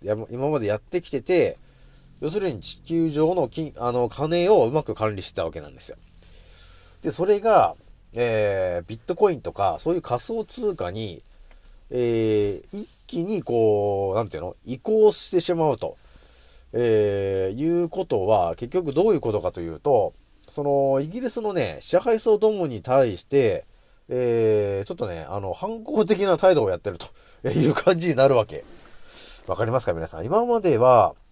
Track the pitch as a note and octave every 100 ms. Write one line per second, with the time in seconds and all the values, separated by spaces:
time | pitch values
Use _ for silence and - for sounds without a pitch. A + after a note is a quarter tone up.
0 | G2 G#2+ A2 A#2+ C#3 D3+ G2+ G#2+ - -
1 | - C3+ - F3+ G#2+ - - - - -
2 | - - D3 G3 F#3 A2 - - - E3
3 | E3 C#3+ D#3+ F3+ B2+ - D3+ - A#2+ B2
4 | A#2+ - D3+ F3 F3+ G3+ A#2 D3+ C#3 G#2
5 | G#2+ G2+ - - E2 D#2+ D2 C2 - -
6 | - - - - - - - - - -
7 | E3 - F#3 G#3 A3 F#3+ F2+ - - -
8 | _ A#2 A#2+ A2 G#2 G2 F#2 F2 E2+ A2
9 | - E3+ G#3 E3 - - G2 D#2 D#3+ F3
10 | - B2 - A3+ G#3+ - G#3+ E3+ F3 G2+
11 | G#2+ D#2+ - - - - - - - B2
12 | A#2+ A2+ A2 G#2+ G#2 F#2+ - G3+ A3 _
13 | - E3+ F3+ G#3 - A#2+ A2 G#2 G2+ G2
14 | G2 G2+ G#2+ D#2 D#2+ - - B2+ - A3
15 | G#3+ - - F3 E3+ E3+ D#3 A#2+ D2+ -
16 | _ - _ _ - - _ A#2 A#2+ A2
17 | G#2 G2+ G2 F#2+ F#2+ A2+ D#3+ E3+ E3+ F#3+
18 | F#3 A2 F#2+ G#2+ E2+ E2 A#2+ F#3 D#3+ C3+
19 | G#3+ E3+ A#2+ G#2 E2+ F2+ E2 D#2 C#3+ B2
20 | F2 - _ _ _ - C#3+ C#3 C#3 C3+
21 | D3+ A3+ B3 A#3+ G#3+ F#3 G#2 D2 - F3
22 | A#3+ A3+ A#3 G#3 G#3+ G#3 D#3+ A2 B2 C3
23 | B2+ F2+ - C#3 A#2 E2+ - _ _ _
24 | - B2+ B2 A#2 A2 G#2+ G2+ G2 G2 -
25 | G#2 E2 D2+ G2 G2 F2 G3 A3+ A3 D4
26 | G#3 F#3+ G3 - - D#3+ G#2 F2+ G#2 F2
27 | - - _ - B2 D#3 D3+ - F3+ F3
28 | F3 B2+ C3+ B2+ G#2+ D2+ - - - -
29 | - - - - - F#2 A2+ B2+ G#2 E2
30 | D#2+ D#2+ G#2 G3+ A#3+ A#3 F#3+ A#2 B2+ B2
31 | F2+ - _